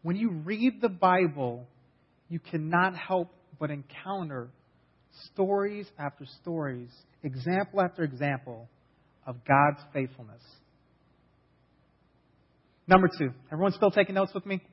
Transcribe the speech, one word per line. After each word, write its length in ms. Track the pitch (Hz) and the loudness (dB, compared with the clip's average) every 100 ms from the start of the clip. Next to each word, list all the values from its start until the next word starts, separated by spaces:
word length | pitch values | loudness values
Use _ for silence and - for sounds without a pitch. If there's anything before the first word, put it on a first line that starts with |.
When 120 | 165 190 | -2 0
you 140 | 226 | -2
read 520 | 165 156 214 247 226 | -2 -6 0 0 2
the 80 | 233 | -2
Bible, 760 | 180 185 180 175 143 127 120 127 _ _ _ _ _ _ | 2 4 4 2 0 -6 -6 -16 _ _ _ _ _ _
you 100 | 165 | -10
cannot 560 | - 165 156 170 185 180 | -6 -6 0 2 2 -2
help 380 | - 190 175 _ _ - | -4 -2 -2 _ _ -8
but 100 | 151 | -8
encounter 800 | 143 131 - 185 196 160 135 120 _ _ _ _ _ _ - - | -8 -12 -16 -10 -8 -6 -8 -12 _ _ _ _ _ _ -20 -16
stories 540 | - 190 196 202 208 196 - | -4 0 0 -2 -6 -12 -10
after 260 | 147 _ 135 - | -10 _ -20 -14
stories, 480 | - 165 143 123 120 - _ _ | -8 -6 -4 -6 -12 -20 _ _
example 580 | 147 131 131 185 202 202 | -10 -6 -2 -2 -2 -2
after 220 | 180 175 | -2 -2
example 680 | 160 127 143 131 127 113 117 _ _ _ _ _ - | -4 -2 -4 -4 -8 -18 -20 _ _ _ _ _ -14
of 80 | 123 - | -12 2
God's 340 | 139 143 143 - | 6 6 2 -8
faithfulness. 480 | 147 127 - 110 - _ - _ _ _ _ _ _ _ _ _ _ _ _ _ _ _ _ _ _ _ _ _ _ - | -6 -6 -10 -20 -20 _ -20 _ _ _ _ _ _ _ _ _ _ _ _ _ _ _ _ _ _ _ _ _ _ 6
Number 220 | 185 185 - | 8 8 2
two, 160 | 139 123 - | -4 -4 -12
everyone 220 | 156 190 | -2 -2
still 180 | 185 202 | 4 4
taking 240 | 208 196 196 | 4 2 0
notes 180 | 190 | -2
with 120 | 196 196 | -4 -6
me? 160 | 190 _ | -8 _